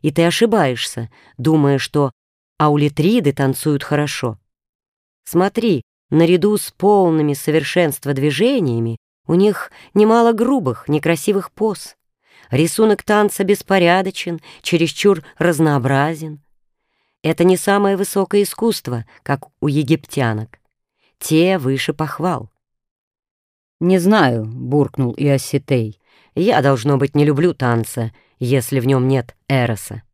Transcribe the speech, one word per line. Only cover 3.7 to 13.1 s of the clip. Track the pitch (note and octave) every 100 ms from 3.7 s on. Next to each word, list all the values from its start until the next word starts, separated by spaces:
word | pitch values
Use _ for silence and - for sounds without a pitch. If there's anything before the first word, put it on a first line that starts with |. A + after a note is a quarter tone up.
| C#3+
хорошо. | - D3 D3 - B2 G#2+ _ _ _ _ _ _ _ _
Смотри, | - E3 F#3+ G#3 A3+ D#3 - _ _
наряду | D3+ E3 F3+ G3 G#3+
с | -
полными | _ G3 G#3 F#3 D#3+ D3+
совершенства | C#3+ - D#3 D3 - E3+ C#3 C#3
движениями | C3+ D3 C#3 A3+ C4+ D#3 A#2 A#2 A2+ _ _ -
у |
них | E3 G3+ G3 - - -
немало | - G#3+ A#3 A#3
грубых, | A3+ B3 C#4 D3+ A2+ -
некрасивых | D3+ D#3 E3+ - G3+ F3+
поз. | - A3 F#3+ - _ _ _ _ _ _
Рисунок | B2 D#3+ - G#3+ G3+
танца | -